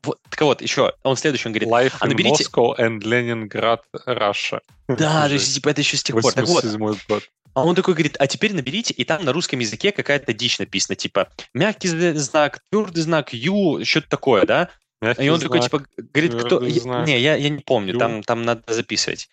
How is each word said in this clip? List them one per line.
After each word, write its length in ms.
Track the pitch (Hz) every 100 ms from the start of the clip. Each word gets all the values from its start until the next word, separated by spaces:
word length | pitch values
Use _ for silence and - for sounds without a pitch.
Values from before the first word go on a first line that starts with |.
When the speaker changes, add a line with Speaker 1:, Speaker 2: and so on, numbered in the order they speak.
Speaker 1:
вот, 160 | - - _
так 120 | -
вот, 200 | 151 117
ещё, 300 | 117 - 110 -
он 140 | 131 131
следующий, 300 | 160 131 117
он 40 |
говорит: 160 | 107 107
Speaker 2:
Life 240 | 117 127 -
Speaker 1:
«А 80 | 107
Speaker 2:
in 20 |
Speaker 1:
наберите». 340 | 120 - 151 -
Speaker 2:
Moscow 300 | - 120 135
and 220 | 117 110
Leningrad, 800 | 107 120 120 117 107 104 110 117 _ - -
Russia. 540 | 113 104 101 - - _ _ -
Speaker 1:
Да, 360 | 131 156 156
то 60 | 147
Speaker 2:
Жесть. 160 | 139 127
Speaker 1:
есть, 100 | 139
типа, 140 | 147
это 120 | 147
ещё 160 | 139 143
с 60 |
тех 120 | - 113
пор. 140 | 120
Так 120 | 131 117
вот. 80 | 170
Speaker 2:
Восемьдесят 160 | 120
седьмой 220 | 107 107 104 -
год. 160 | 104 - _ _
Speaker 1:
А 120 | - 160
он 100 | 180
такой 180 | 185
говорит: 220 | 160 147 -
«А 80 | 139
теперь 260 | - 220
наберите», 400 | 190 131 190 233
и 100 | -
там 200 | 120 160 135
на 80 |
русском 260 | 147 - 131
языке 320 | 113 113 202
какая-то 420 | - - 143 -
дичь 240 | 107 123 -
написана, 360 | 98 98 - 95
типа, 340 | - - 92 - -
мягкий 340 | 120 202 208 185
зна-, 240 | 165 175 151
знак, 440 | 139 156 143 - _
твёрдый 320 | 208 208 165
знак, 300 | 160 160 -
ю, 500 | 117 139 202 196 95 113
что-то 240 | 160 -
такое, 360 | 143 - 110 95
да? 240 | 127 175 - _ _
Speaker 2:
Мягкий 240 | 110 120 139
Speaker 1:
И 40 |
он 100 | 165
такой, 200 | - 123
Speaker 2:
знак, 100 | 123
Speaker 1:
типа, 320 | 147 139 - 113
говорит: 200 | 139 160
«Кто?» 240 | 117 120 180
Speaker 2:
твёрдый 140 | 127
Speaker 1:
Я, 80 | 151
Speaker 2:
знак. 260 | 123 123 151
Speaker 1:
не, 120 | 127
я, 160 | 139 147
я 140 | 143
не 100 | 147
помню, 320 | - 123 98
Speaker 2:
Ю. 60 | 113
Speaker 1:
там, 240 | 113 110
там 200 | - 117
надо 180 | 117 117 -
записывать. 540 | 113 113 107 - - -